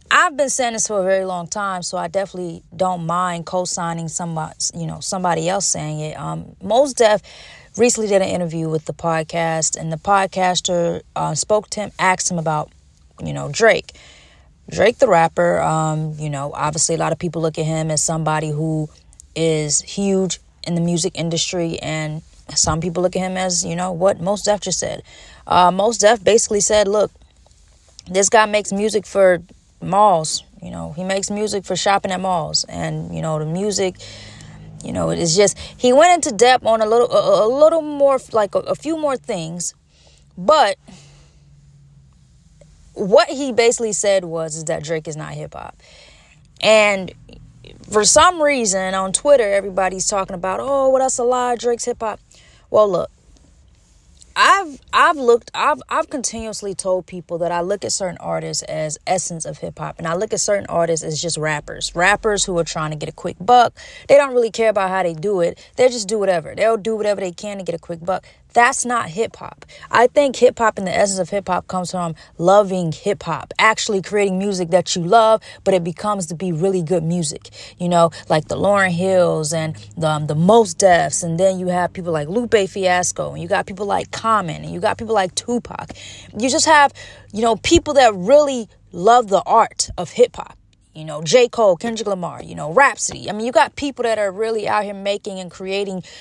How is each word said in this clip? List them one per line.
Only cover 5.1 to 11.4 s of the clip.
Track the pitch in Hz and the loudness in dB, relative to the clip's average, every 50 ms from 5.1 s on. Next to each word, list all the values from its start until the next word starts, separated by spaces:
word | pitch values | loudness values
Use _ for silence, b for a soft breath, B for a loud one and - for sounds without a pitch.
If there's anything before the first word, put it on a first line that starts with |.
| 208 190 180 180 165 165 160 170 | -4 -2 0 0 0 0 0 0
else | 190 202 - - | -2 0 0 -2
saying | - 165 151 151 156 151 | -2 -4 -4 -6 -8 -8
it. | 151 151 - 135 | -8 -10 -10 -10
Um, | 151 156 160 160 165 - - - 185 | -10 -10 -10 -10 -12 -14 -16 -12 -4
Mos | 190 214 240 294 285 247 | 0 2 2 2 2 4
Def | - 233 214 214 190 B B B B B B B B B B - - | 4 4 4 4 2 B B B B B B B B B B 0 2
recently | 226 247 233 226 214 202 | 2 2 4 2 0 2
did | 202 196 190 | 2 2 2
an | 185 | 2
interview | 190 180 180 165 156 165 160 160 | 0 -2 -4 -4 -4 -4 -4 -2
with | 156 160 - | -4 -4 -4
the | - 156 | -6 -8
podcast, | - - 170 160 160 160 156 - 170 165 165 160 160 160 - - - | -4 -2 -2 -2 -2 -2 -4 -4 -2 -2 -2 -2 -2 -2 -2 -4 -4
and | 160 165 160 | -6 -6 -6
the | 156 | -4
podcaster, | - 202 202 196 190 190 - 190 185 180 180 170 - 185 180 175 170 170 170 185 - _ - | 0 2 2 4 2 0 0 0 0 0 0 0 -2 -2 0 0 0 0 -2 -6 -8 _ -8
uh, | - 160 156 160 | -6 -4 -4 -4
spoke | 147 | -4